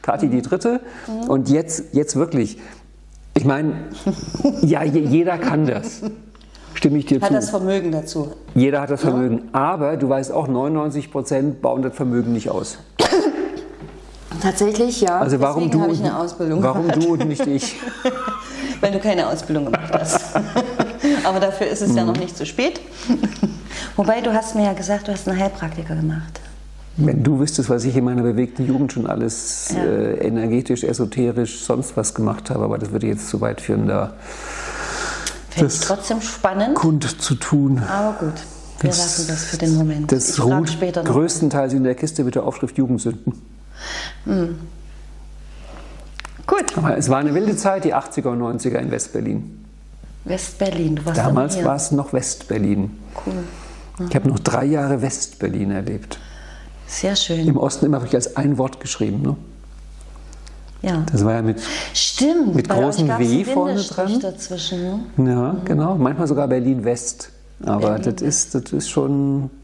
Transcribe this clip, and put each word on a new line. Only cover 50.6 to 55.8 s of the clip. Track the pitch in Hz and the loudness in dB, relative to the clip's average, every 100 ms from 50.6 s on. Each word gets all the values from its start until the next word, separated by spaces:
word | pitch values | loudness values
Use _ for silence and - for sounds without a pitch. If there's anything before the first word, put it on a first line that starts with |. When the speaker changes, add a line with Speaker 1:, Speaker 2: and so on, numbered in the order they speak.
| 196 175 160 151 | -2 0 0 0
Speaker 2:
du | 151 | 0
warst | 160 | 2
Speaker 1:
Damals | - - 139 | 4 4 2
Speaker 2:
dann | 190 | 2
hier. | - | 2
Speaker 1:
war's | 139 - | 0 2
noch | 143 139 | 0 2
Westberlin. | 131 123 - - 107 101 101 101 - - - - | -2 -2 -8 -4 0 2 2 0 -6 -14 -10 -6
Speaker 2:
Cool. | 185 175 175 - - - - | -6 -8 -12 -16 -16 -16 -8
Mhm. | 180 | 0
Speaker 1:
Ich | 139 | 2
hab | 135 | 2
noch | 117 | 0
drei | - 113 135 | 0 2 2
Jahre | 151 139 135 | 2 2 0
Westberlin | 135 - - - 98 98 98 | 0 -4 -8 -4 -4 -2 -2
erlebt. | 98 | -2